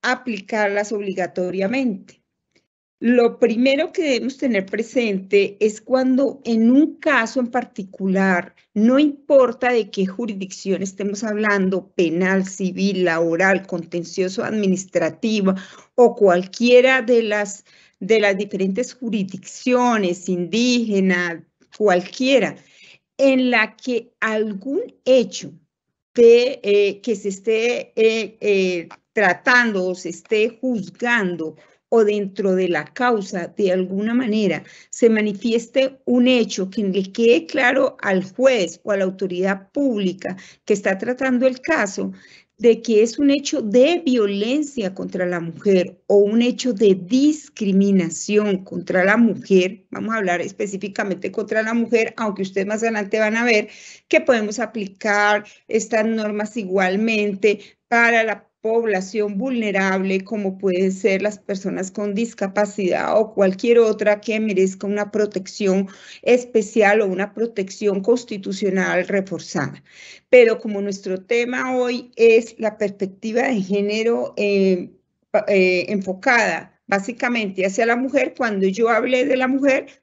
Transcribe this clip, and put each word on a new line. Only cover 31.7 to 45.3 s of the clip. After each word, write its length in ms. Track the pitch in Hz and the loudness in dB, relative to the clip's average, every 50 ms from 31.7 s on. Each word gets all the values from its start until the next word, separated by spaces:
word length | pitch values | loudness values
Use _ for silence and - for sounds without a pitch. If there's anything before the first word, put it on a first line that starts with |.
| _ _ _ _ 240 | _ _ _ _ 2
o 100 | 233 214 | 2 4
dentro 480 | 208 214 208 202 196 190 - 196 196 185 | 4 2 0 -2 -6 -4 -4 -2 0 0
de 160 | 185 185 175 | 0 0 0
la 160 | 170 151 147 | -2 -4 -4
causa, 600 | - - - 247 247 233 208 190 - 202 180 170 - | -6 -6 -2 0 0 0 0 -2 -4 -8 -8 -8 -8
de 220 | - - 202 185 | -4 -2 -2 0
alguna 440 | 180 185 185 185 190 196 214 226 233 | 0 0 -2 -4 -4 -4 -4 -2 -2
manera, 500 | 247 262 214 214 220 208 185 156 147 - - - - - _ | -2 -2 0 0 0 0 0 -2 -2 -6 -12 -20 -20 -20 _
se 220 | - - 247 226 | -2 2 2 4
manifieste 920 | 220 214 214 208 202 202 - 233 226 233 233 - - 269 269 269 - - _ | 4 2 0 -2 -2 -4 -2 -2 -2 -2 -2 -2 0 0 0 0 -2 -6 _
un 200 | - 247 254 240 | 0 2 2 4
hecho 440 | 254 254 240 214 196 - 202 190 190 | 4 4 2 2 -2 -4 -6 -6 -6
que 120 | - 226 202 | -4 -4 -2
le 280 | 190 180 196 190 190 | -2 -2 -2 -4 -4
quede 320 | - 233 233 233 240 330 330 | -2 2 4 4 4 4 2
claro 540 | - - 269 254 247 269 269 277 - - - | -2 -2 0 0 2 2 2 0 -2 -2 -4
al 240 | - 202 190 185 190 | -4 -2 -2 -2 -2
juez 560 | 190 - - 254 269 254 220 180 151 - - | -4 -2 0 2 2 2 2 -2 -4 -6 -8
o 100 | - 214 | -6 -4
a 40 | 202 | -2
la 80 | 196 190 | -2 -2
autoridad 640 | 185 190 190 196 175 180 180 185 196 196 190 - _ | -2 -4 -6 -6 -6 -4 -2 -2 -2 -2 -4 -8 _
pública 640 | - 285 285 269 226 208 196 185 - - - 190 190 190 - - - _ _ | -4 -2 -2 -2 0 -2 -2 -4 -4 -6 -8 -10 -10 -12 -16 -20 -20 _ _
que 80 | - | -2
está 240 | 208 202 - 208 190 | -2 0 0 -2 -4
tratando 500 | 190 - 240 254 254 269 262 247 240 262 | -4 -4 -6 -6 -4 -2 -2 0 2 0
el 140 | 262 247 254 | 0 -2 -2
caso, 520 | - 330 320 294 208 202 - 202 196 196 190 - - - - - _ _ _ | -4 -2 -2 -2 -2 -4 -6 -6 -8 -8 -10 -12 -18 -20 -20 -20 _ _ _
de 240 | - 233 233 220 226 | 2 4 4 4 2
que 220 | - 233 220 208 | 2 2 4 4
es 160 | 220 226 - - | 4 2 2 0
un 100 | 285 277 | 2 2
hecho 320 | 277 294 285 - 320 269 | 2 0 -2 -4 -4 -4
de 400 | 226 208 196 247 262 311 349 349 339 | -2 2 4 4 4 4 4 0 0
violencia 880 | 262 254 233 208 202 202 196 208 233 262 302 302 - - 240 202 185 190 | 0 2 2 2 0 0 -2 -2 -2 -2 -2 -4 -4 -6 -6 -6 -6 -6
contra 320 | - 185 180 - 180 180 | -8 -10 -8 -6 -4 -4
la 140 | 180 | -4